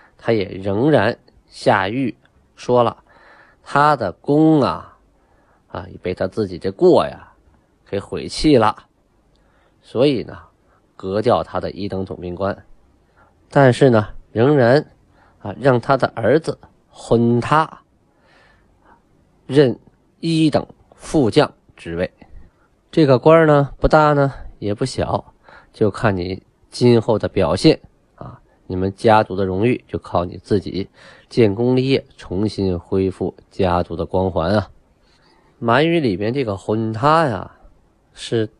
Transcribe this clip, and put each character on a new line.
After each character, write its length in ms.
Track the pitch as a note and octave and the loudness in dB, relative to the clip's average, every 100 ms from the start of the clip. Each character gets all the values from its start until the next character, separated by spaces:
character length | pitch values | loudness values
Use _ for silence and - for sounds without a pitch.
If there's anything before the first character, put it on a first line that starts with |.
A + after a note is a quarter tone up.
| _ _ | _ _
他 160 | - | -4
也 140 | A2+ - | -2 -4
仍 460 | F2+ G2+ G2 D3 | -8 -6 -2 2
然 260 | C3+ G#2 - _ _ _ | 2 0 -4 _ _ _
下 420 | - C3+ G#2+ F#2+ | -4 0 0 0
狱 260 | B2+ B2+ - _ _ _ - | -4 -6 -8 _ _ _ -14
说 280 | - B2 | 0 2
了， 140 | A#2 - _ _ - - _ _ | 2 -2 _ _ -20 -20 _ _
他 320 | - C#3+ D3 C#3+ | -4 0 2 2
的 160 | G2 | -4
功 500 | - - D3 D#3+ D#3 | -6 -2 2 4 4
啊， 360 | G#2+ E2+ - _ _ _ _ _ _ _ _ | 2 -4 -12 _ _ _ _ _ _ _ _
啊， 180 | F2+ F#2 - | -14 -14 -10
被 100 | G2+ | -8
他 140 | F2+ F2+ | -6 -6
自 200 | A2+ G2 | -4 -6
己 120 | E2+ | -6
这 120 | F#2+ | -8
过 320 | - F3+ C#3+ C#2+ | 0 4 4 2
呀 260 | C2+ - _ _ _ _ _ - | -8 -20 _ _ _ _ _ -10
给 120 | G2 | -10
毁 280 | - F2 C2+ | -8 -10 -10
弃 300 | - D#3 C3 | -2 4 4
了， 180 | G#2+ - _ _ _ _ _ _ _ _ _ _ | 4 -2 _ _ _ _ _ _ _ _ _ _
所 240 | _ A2+ D3 | _ 0 0
以 160 | A2+ | 0
呢， 140 | - F#2 F2 _ _ _ _ _ | -6 -16 -20 _ _ _ _ _
革 240 | F#2+ G2+ | -6 -2
掉 240 | A#2 F2+ | 0 0
他 160 | D#2+ F#2 | 0 -6
的 120 | F2 | -8
一 160 | - G2 | -10 -8
等 180 | F#2 F#2 | -8 -8
总 140 | - | -10
兵 160 | F2+ F2 | -12 -6
官， 300 | G2 - - - _ _ _ _ _ _ _ | -6 -6 -14 -20 _ _ _ _ _ _ _
但 200 | D3 C3+ | 4 4
是 180 | A#2 C#3 | 6 4
呢， 160 | A2+ G#2 - - | 4 0 -10 -8
仍 260 | G#2+ C3 D3 | 0 2 4
然 260 | A#2 C#3+ - _ _ _ _ _ | 4 2 0 _ _ _ _ _
啊， 160 | G#2 - | -14 -2
让 200 | C3+ B2 | 0 0
他 160 | - C3+ | 0 -2
的 120 | A#2 - | -2 -2
儿 240 | A2 D#3 | 0 0
子 180 | - - - _ _ | -2 -12 -14 _ _
混 500 | - - A#2 A#2 A#2+ | -14 -2 0 2 0
他 420 | - D3+ D#3 - _ _ _ _ _ _ _ _ _ _ _ _ _ _ _ _ - | 0 0 0 -8 _ _ _ _ _ _ _ _ _ _ _ _ _ _ _ _ 0
任 320 | C3+ C3 - _ _ _ - | 2 4 0 _ _ _ -10
一 300 | E3 D#3+ D#3 | -4 0 2
等 160 | - - - _ _ | 0 -6 -18 _ _
副 340 | - D#3+ A2+ | -4 0 2
将 220 | D3 C3+ - _ - | 2 0 -4 _ -20
职 200 | E2+ E2+ | -12 -6
位。 160 | F2+ _ - - - _ _ _ _ | -6 _ -20 -20 -20 _ _ _ _
这 160 | - C#3+ | 0 4
个 140 | B2 | 4
官 180 | D#3+ E3 | 6 6
儿 80 | D#3+ | 6
呢， 240 | C#3+ C#3+ - | 4 2 -2
不 80 | C#3+ | 2
大 260 | D#3 D3+ | 4 4
呢， 200 | C#3+ C#3 - - - | 2 0 -4 -18 -10
也 140 | G#2 | -8
不 120 | G2+ B2+ | -4 -6
小， 480 | - E2 - - _ _ - _ | -4 -4 -4 -8 _ _ -20 _
就 180 | - G#2+ | -2 -2
看 240 | - A2+ F#2+ | 0 -2 -2
你 260 | F2+ F#2+ _ _ _ | -6 -10 _ _ _
今 280 | - B2 A#2 | 0 4 4
后 200 | A2+ G#2+ | 2 -2
的 80 | F#2+ | -2
表 280 | G2+ E2 F2 | -2 0 2
现 240 | D#3+ - - _ _ - | 2 2 -4 _ _ -20
啊， 260 | - - _ _ - | -20 -20 _ _ -10
你 100 | F#2 | -6
们 160 | G2 - | -4 0
家 260 | A2+ G#2+ | 2 4
族 140 | A2 F#2+ | 2 -4
的 100 | F#2+ | -4
荣 220 | F#2 A#2+ | -2 -2
誉 160 | B2 - | -2 -6
就 120 | E2+ | -12
靠 260 | - F2 F2 | -6 -4 -4
你 120 | F#2 | -10
自 220 | - G#2 | -4 -2
己 300 | - F2+ F#2+ _ - - _ | -2 -10 -10 _ -20 -20 _
建 240 | - G#2+ | 2 2
功 220 | G2 B2 B2+ | 2 0 0
立 140 | C3 | 0
业， 140 | C3+ - - | -2 -4 -20
重 320 | - F2+ G#2+ | -10 -4 -4
新 320 | - F#2+ F2 | -2 -2 -4
恢 320 | - G2 F#2+ | -4 -2 -2
复 240 | - F#2+ - _ | -4 -8 -10 _
家 320 | - F#2 F2 | -4 -2 -2
族 120 | F2 E2+ | -4 -8
的 100 | E2 | -6
光 260 | F#2 F#2 | -2 -2
环 200 | F2 E2 | -2 -2
啊。 200 | G#2 F#2+ - _ _ _ _ _ _ _ - | -2 -4 -16 _ _ _ _ _ _ _ -8
满 280 | A#2 B2 E3 | -2 0 2
语 120 | E3+ | 0
里 160 | B2 F2+ | -2 -2
边 160 | G#2 | -4
这 100 | C3+ | -4
个 140 | A2+ G2 | -6 -6
“混 340 | - A2 A2 | -4 -4 -4
他” 360 | A2 C#3+ D#3+ D3+ | -2 2 2 0
呀， 240 | G2 - _ - _ _ _ _ | -4 -10 _ -20 _ _ _ _
是 340 | - - A2+ G#2+ | -18 -6 -4 -4